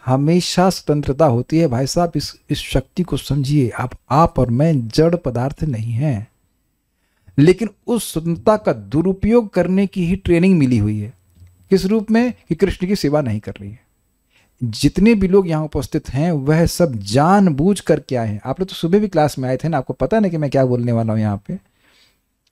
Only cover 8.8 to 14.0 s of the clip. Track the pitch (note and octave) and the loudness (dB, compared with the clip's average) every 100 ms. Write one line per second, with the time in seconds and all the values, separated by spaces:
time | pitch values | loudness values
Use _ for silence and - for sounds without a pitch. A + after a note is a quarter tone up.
8.8 | G2 D3 F3+ F#3+ G#3 A#3+ G#3 F3+ F3 F#3+ | -4 -2 0 0 2 2 2 -2 0 0
9.8 | G3 F#3+ E3 G3 - E3+ F#3+ F3+ B2+ A#2+ | 0 -2 -4 -4 0 2 4 4 2 2
10.8 | G#2 G#2+ G#2+ - _ _ - _ - F#3+ | 0 -4 -8 -14 _ _ -20 _ 0 0
11.8 | F#3 A3 G#3+ A3 B3 - - E3 F#3 - | 2 -2 0 0 0 -4 -8 -2 0 0
12.8 | F#3 G3+ C#3+ D3+ C3 G#2 - G2 G2+ A2+ | -4 -2 0 0 -2 -4 -8 -14 -16 -18
13.8 | _ _ | _ _